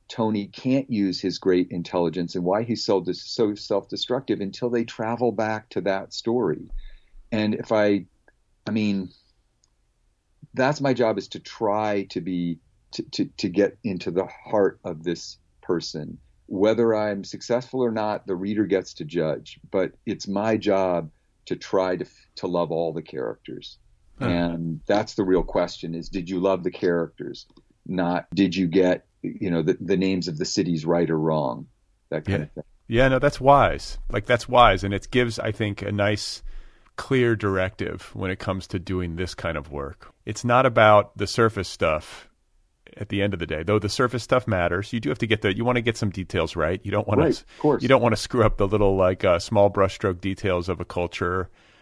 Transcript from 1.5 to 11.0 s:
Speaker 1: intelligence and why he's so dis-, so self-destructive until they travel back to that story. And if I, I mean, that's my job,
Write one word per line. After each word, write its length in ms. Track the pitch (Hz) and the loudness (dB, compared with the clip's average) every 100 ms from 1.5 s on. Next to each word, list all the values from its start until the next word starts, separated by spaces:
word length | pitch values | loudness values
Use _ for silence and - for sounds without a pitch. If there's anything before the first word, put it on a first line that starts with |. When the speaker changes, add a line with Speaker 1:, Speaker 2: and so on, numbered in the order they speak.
| 90 92 | 2 2
Speaker 1:
intelligence 640 | 90 82 90 85 87 87 | -4 -4 0 0 -2 -6
and 80 | 92 | -2
why 200 | 87 104 | 0 0
he's 240 | 117 110 - | 0 -2 0
so 160 | 98 | 0
dis-, 200 | 87 87 | 0 -8
so 320 | - - 107 | -8 -2 0
self-destructive 840 | 104 - 101 - 104 - 127 131 95 | -2 -2 -4 -2 -8 -4 -4 -2 -4
until 300 | 98 - 123 | -4 -6 -2
they 140 | 120 | -2
travel 460 | 117 - 113 117 120 | -4 -6 -6 -2 -2
back 380 | 101 110 110 - | 0 -4 -4 -6
to 120 | 104 | -4
that 320 | 92 95 - | -2 -2 -6
story. 560 | - 113 120 95 73 - - - - _ - - | -8 -2 0 0 -2 -6 -10 -10 -18 _ -20 -6
And 240 | 113 107 | -2 -2
if 160 | 104 - | -2 0
I, 360 | 110 104 101 87 _ _ _ _ _ - | 2 4 2 -2 _ _ _ _ _ -4
I 40 | |
mean, 400 | 107 104 98 92 - _ _ _ _ _ _ _ _ _ _ _ _ - | 0 0 0 -4 -14 _ _ _ _ _ _ _ _ _ _ _ _ -8
that's 260 | - 131 147 | 0 2 2
my 140 | 139 | 0
job, 240 | 120 | 2